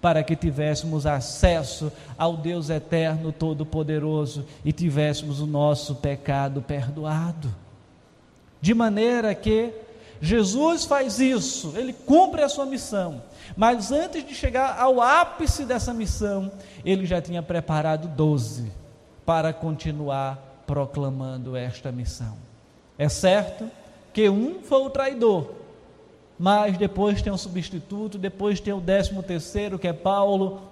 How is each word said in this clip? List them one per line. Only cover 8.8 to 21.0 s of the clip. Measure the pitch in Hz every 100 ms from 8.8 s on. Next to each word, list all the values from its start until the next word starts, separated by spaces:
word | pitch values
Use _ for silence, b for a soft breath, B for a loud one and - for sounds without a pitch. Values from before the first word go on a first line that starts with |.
| 226 202 233 240 220
que | 190 214 220 226 - - B B B
Jesus | 156 233 196 240 311 339
faz | - 277 262 202
isso, | 262 240 - - 160 175
ele | 254
cumpre | - - 311 381 339
a | 285
sua | 285 269
missão, | 262 - 202 175 131 - B B -
mas | 226 240 196
antes | 285 359 330
de | 269 269
chegar | 262 247 269 -
ao | 262 254
ápice | 240 311 339 - 302 - 254
dessa | 247 247
missão, | 233 202 - 208 196 196 - B B -
ele | 190 185
já | 180
tinha | 170 175
preparado | 170 170 160 156 156 156 170
doze | 143 156 147 110 117 110 - - - - - -
para | 165 160
continuar | 160 160 147 156 147 147 135 135 135 - - -
proclamando | 143 139 147